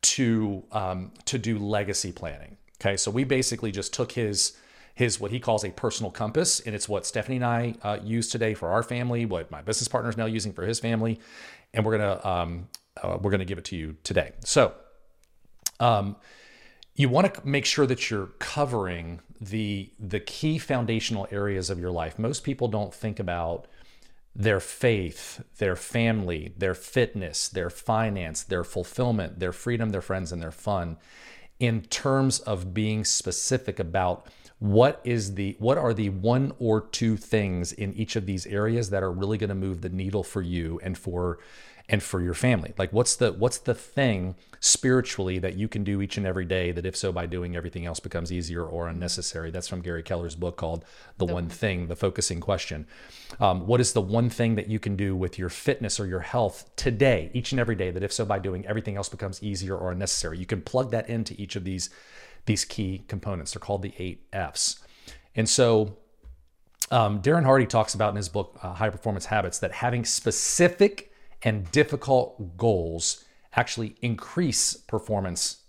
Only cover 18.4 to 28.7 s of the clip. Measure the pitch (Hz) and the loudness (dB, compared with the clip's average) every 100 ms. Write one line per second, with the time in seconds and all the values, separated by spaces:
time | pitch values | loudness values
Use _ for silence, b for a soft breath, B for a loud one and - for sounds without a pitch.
18.4 | - - 143 120 95 87 82 85 - - | -6 -2 0 0 -2 -4 -6 -10 -14 -14
19.4 | 101 107 104 101 95 - 101 104 - - | -6 -2 -2 -2 -6 -10 -4 -4 -6 -4
20.4 | 156 156 - 131 117 113 - 107 98 101 | -2 -2 0 -2 2 0 0 -4 -4 -2
21.4 | 101 95 92 90 87 87 82 - 113 143 | -2 -2 -2 -4 -2 -2 -4 -4 -4 -2
22.4 | - 131 123 104 101 - 110 101 92 87 | -4 -2 0 0 -4 -4 -6 -4 -4 -2
23.4 | 85 85 - b b b b b - - | -2 -4 -8 b b b b b -20 -2
24.4 | 104 98 - - 127 110 87 - - - | 2 2 0 0 2 4 0 -6 -14 -14
25.4 | - - 101 90 - 120 117 110 92 85 | -16 -2 0 0 -2 0 2 2 0 -4
26.4 | 85 90 98 92 - - 117 104 87 - | -6 -2 -2 -2 -2 2 2 0 -6 -4
27.4 | - 95 87 - - 110 110 98 82 80 | -4 -4 -4 -6 0 2 2 -2 -4 -6
28.4 | - 92 85 | -2 -2 -2